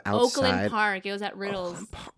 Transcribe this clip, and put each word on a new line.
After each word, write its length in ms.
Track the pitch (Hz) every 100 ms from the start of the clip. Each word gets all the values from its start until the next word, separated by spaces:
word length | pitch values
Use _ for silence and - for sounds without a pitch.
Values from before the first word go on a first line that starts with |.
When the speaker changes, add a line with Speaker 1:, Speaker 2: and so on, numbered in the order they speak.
| -
Speaker 1:
outside. 340 | 208 247 285 262
Speaker 2:
Oakland 260 | - 208
Park. 340 | 220 214 190 202
It 60 |
was 100 | 202
at 140 | 202 -
Riddles. 380 | 196 196 180
Speaker 1:
Oakland 180 | 175 196
Pa-, 200 | - -